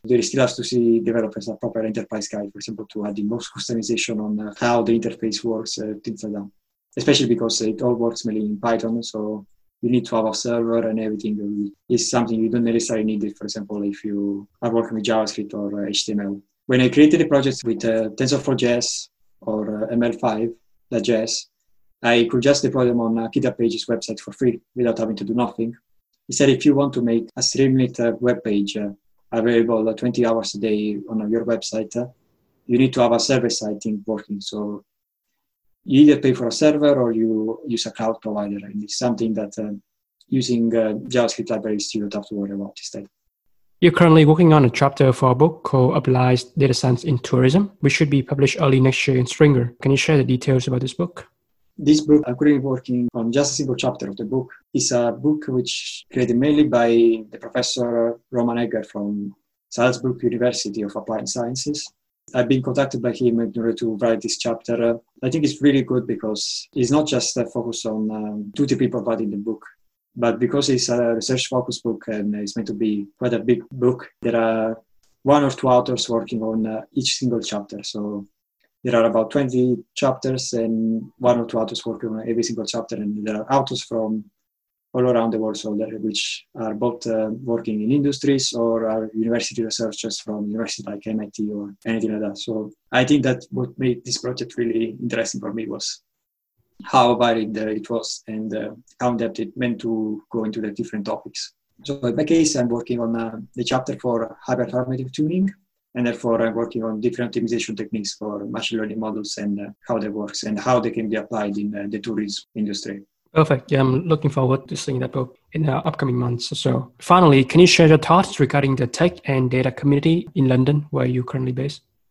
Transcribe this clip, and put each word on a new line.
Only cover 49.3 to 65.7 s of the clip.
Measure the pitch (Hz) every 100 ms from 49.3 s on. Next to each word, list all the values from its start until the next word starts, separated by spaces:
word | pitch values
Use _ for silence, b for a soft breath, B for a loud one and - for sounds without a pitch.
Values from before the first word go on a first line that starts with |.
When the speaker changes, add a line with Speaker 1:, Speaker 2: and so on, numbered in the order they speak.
| - 151 131 120 -
Speaker 2:
Can | 139
you | 139
share | - 151
the |
details | 123 127 - 127 131
about | 127
this | 131
book? | - 175 - - _ _ _ _ -
Speaker 1:
This | 147 151
book, | 151 151 139
I'm |
currently | 123 147 143
working | 135 127 - 123 123
on | 120 113
just | 131 143
a |
single | - 135 117
chapter | - - -
of | 101
the |
book. | 107 131 127 B _
It's | - -
a | 123 120
book | 131 143 151 151
which | 127 123 - - - -
created | 127 120 120
mainly | 143 147
by | 151 120 117 117 117 113 107
the | -
professor | 117 127 - 131 120 117 117 117 -
Roman | 123 120 117
Egger | 117 110
from | 101 104 104 104 98 - _ _ _
Salzburg | - 123 127 127 123
University | 120 113 123 - 107 104
of | 101 104
Applied | 107 107 -
Sciences. | 127 117 131 147 147 - _ _ _ _
I've | 127 120
been | 135
contacted | 127 131 135 120
by | 117
him | 113 123 117
in | 113 113
order | 113
to | 113 117 107
write | 117 110
this | 104 -
chapter. | 120 113 - 117 117
Uh, | 117 _ -
I | 131
think | 160
it's | 147 -
really | 143